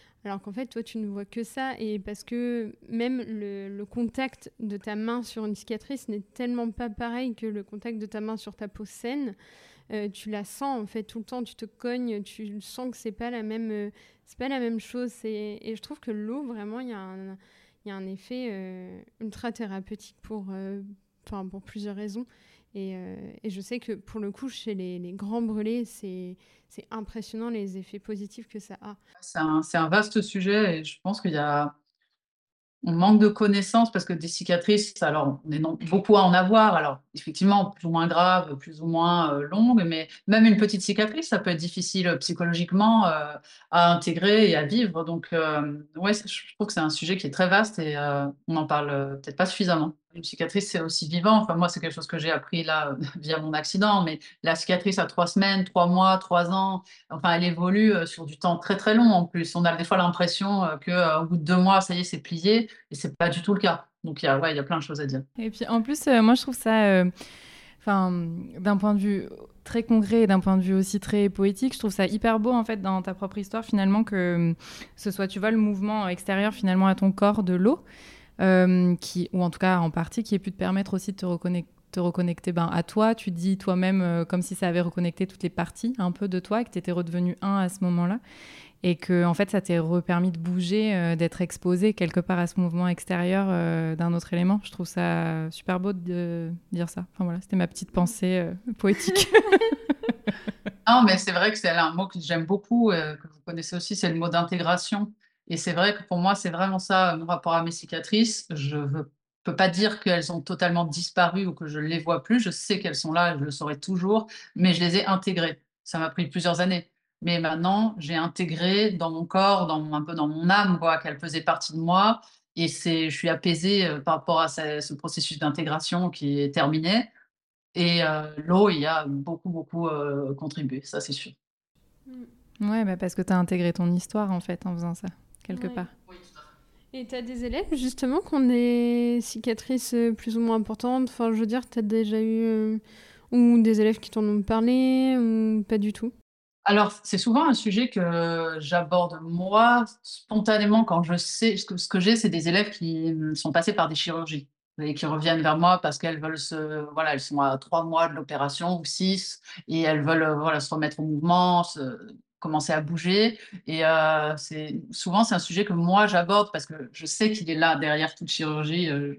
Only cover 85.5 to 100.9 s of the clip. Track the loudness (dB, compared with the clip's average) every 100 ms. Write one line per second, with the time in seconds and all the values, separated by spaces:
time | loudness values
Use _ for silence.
85.5 | -4 -6 -4 -4 -2 -2 -2 -4 -4 -2
86.5 | -2 -2 -6 -2 -2 -2 -2 -2 -2 -2
87.5 | 0 0 0 0 2 0 -2 -8 -20 -20
88.5 | -20 -20 _ -2 -2 2 2 4 2 0
89.5 | 0 0 0 0 -2 0 0 0 -2 -4
90.5 | -2 0 0 0 0 0 0 -2 -2 -6
91.5 | -2 -2 2 2 2 0 0 0 0 0
92.5 | 0 0 0 0 -2 -2 -2 2 2 2
93.5 | 2 2 0 -2 0 0 0 -2 0 2
94.5 | 2 -2 -10 -6 -2 0 0 0 -2 -6
95.5 | -8 -4 -2 -2 -4 -4 -4 -2 -4 -6
96.5 | -8 _ -6 -4 -6 -12 -4 -4 -4 -2
97.5 | 0 0 -4 -4 0 0 0 0 0 -2
98.5 | -6 -10 0 2 2 2 2 6 6 8
99.5 | 4 4 0 -2 -2 -2 -4 -6 -6 -12
100.5 | -10 -12 -2 6